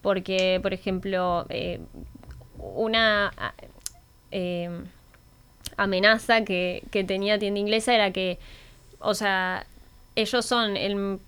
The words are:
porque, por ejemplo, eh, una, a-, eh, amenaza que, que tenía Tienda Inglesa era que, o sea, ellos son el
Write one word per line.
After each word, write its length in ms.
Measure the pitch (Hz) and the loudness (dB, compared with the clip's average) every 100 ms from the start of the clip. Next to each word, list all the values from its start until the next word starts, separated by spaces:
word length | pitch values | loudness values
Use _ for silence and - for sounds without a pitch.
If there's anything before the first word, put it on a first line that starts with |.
porque, 580 | 202 190 185 190 185 185 | 2 0 0 2 2 2
por 120 | 190 | 0
ejemplo, 720 | 190 - 190 196 185 180 175 - | -2 -4 -4 -2 0 0 0 -2
eh, 320 | - 175 175 - - - - - - - - | -6 -6 -8 -12 -16 -16 -18 -18 -18 -18 -14
una, 680 | - 95 220 226 226 208 202 - | -10 -2 0 4 4 4 0 -2
a-, 180 | - - - - - - - - - | -8 -8 -20 -14 -14 -14 -20 -20 -10
eh, 380 | 196 180 175 175 170 180 - - - - - - - - - | -6 -4 -4 -6 -8 -12 -18 -20 -20 -20 -20 -20 -16 -14 -2
amenaza 680 | 202 185 202 220 - 226 | 0 6 6 6 4 2
que, 380 | 208 185 180 - - | 2 0 -2 -4 -4
que 140 | 208 | -2
tenía 340 | 190 190 202 208 | 0 0 2 2
Tienda 220 | 202 202 | 0 0
Inglesa 340 | 208 220 220 | 0 0 4
era 160 | 240 202 | 4 4
que, 260 | 185 185 180 - - - - - - | 2 -2 -4 -10 -20 -20 -20 -20 -6
o 160 | - | -2
sea, 520 | 196 208 190 185 185 - - - - - - | 0 2 0 0 -4 -8 -20 -20 -20 -6 -2
ellos 280 | 214 247 | 2 0
son 320 | 233 240 220 196 | 2 0 2 0
el 420 | 196 202 196 190 | -2 -2 -2 -6